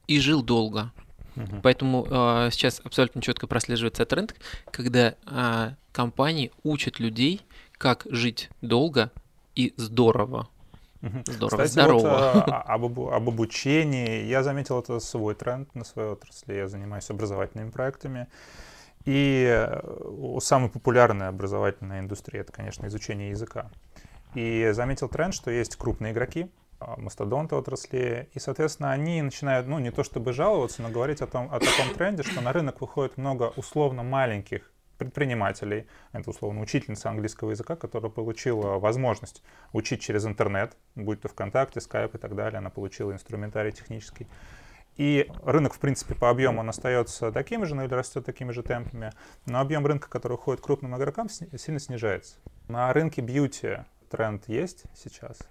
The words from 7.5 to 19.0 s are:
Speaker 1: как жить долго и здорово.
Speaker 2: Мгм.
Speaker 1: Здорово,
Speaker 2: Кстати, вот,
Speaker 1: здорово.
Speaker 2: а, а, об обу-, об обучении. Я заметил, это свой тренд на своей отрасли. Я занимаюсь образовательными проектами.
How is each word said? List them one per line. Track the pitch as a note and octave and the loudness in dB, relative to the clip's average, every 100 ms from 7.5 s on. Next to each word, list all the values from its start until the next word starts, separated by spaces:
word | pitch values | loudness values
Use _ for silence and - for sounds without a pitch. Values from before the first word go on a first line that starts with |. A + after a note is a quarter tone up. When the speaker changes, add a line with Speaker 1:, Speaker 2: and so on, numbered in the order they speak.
| - - - | -20 -20 0
Speaker 1:
как | C3+ A#2 G#3+ | 2 2 0
жить | A#2 A#2+ - - - | 0 0 -2 -12 -10
долго | A#2 A#2 D#3+ C3+ A2 - - _ _ | 2 2 4 2 2 -2 -20 _ _
и | - B2 - | 0 0 0
здорово. | A2 A2+ A#2 A2+ A2 A#2+ A2 - - - - - | -2 6 6 6 2 -2 -8 -14 -20 -20 -20 -12
Speaker 2:
Мгм. | A#2 A#2 - | -8 -8 -8
Speaker 1:
Здорово, | A#2 A2 G#2+ | -2 0 2
Speaker 2:
Кстати, | D3+ D#3+ - | 2 6 8
вот, | A#2 | 10
Speaker 1:
здорово. | A2+ C3+ C3+ D#3+ | 8 6 8 6
Speaker 2:
а, | - C3 | 6 0
а, | - | 0
об | A2+ | 0
обу-, | A#2+ B2 - | 0 -2 0
об | A#2 A#2 | 0 2
обучении. | A2+ A2+ - C3 D#3 D#3 C3 A#2 A2+ G#2+ | 0 -2 0 2 4 4 0 0 -2 0
Я | C3 | 2
заметил, | C#3 C#3 C3+ B2 | 2 0 0 -2
это | A#2 A#2 | -2 -4
свой | - - G#2+ | -4 -4 -2
тренд | G#2 B2 B2+ C#3 | -2 -4 -4 -8
на | B2+ | -12
своей | A2 - G#2+ | -12 -6 -6
отрасли. | G2+ - - - | -6 -12 -20 -8
Я | G2 F#2+ | -6 -4
занимаюсь | G2 G2+ G2+ - | -6 -10 -10 -8
образовательными | G#2 G#2+ G2 G2 G#2+ A2 | -6 -4 -2 -4 -6 -10
проектами. | - C3 - C#3 B2+ B2 - - - - - - _ | -4 -6 -6 -10 -10 -12 -16 -20 -20 -20 -20 -20 _